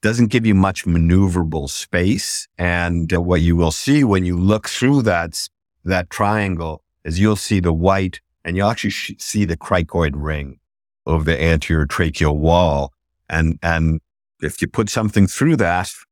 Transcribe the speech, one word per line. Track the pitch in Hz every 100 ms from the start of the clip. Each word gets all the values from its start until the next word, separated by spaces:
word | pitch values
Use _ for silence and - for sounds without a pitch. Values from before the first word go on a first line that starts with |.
Doesn't | 107 117 113
give | 117 113
you |
much | 98 95 95 -
maneuverable | 85 82 92 98 87 82 78 71
space. | - - 90 92 160 - - - -
And, | 90 87 87 87 82
uh, | 87
what | 87 90
you | 82 85
will | 82
see | - - 147
when | 131 98
you | 90 87
look | 92 107 -
through | - 123 143
that | 110 87 85
s-, | - - _ _ _
that | 87 92 87
triangle | - 104 107 98 87 82 76 _ _
is | - 82
you'll | 107 104
see | - 101
the | 87
white | 80 92 95 95 - _ _ -
and | 90
you'll | 101
actually | 117 107
sh-, | - - -
see | - 104 98
the | 80
cricoid | - 92 82 87 80
ring | 71 73 76 69 64 _ _ _ _ -
of | 82 78
the | 80
anterior | 82 82 - 80 73
tracheal | - 82 69 78 76
wall. | 78 87 87 71 69 _ _ _ _
And, | 80 80 80
and | 85 82 80 80 _ _ _ _
if | 78 -
you | -
put | - 107
something | - 107 107 98
through | - 147 151
that | 90 87 - - _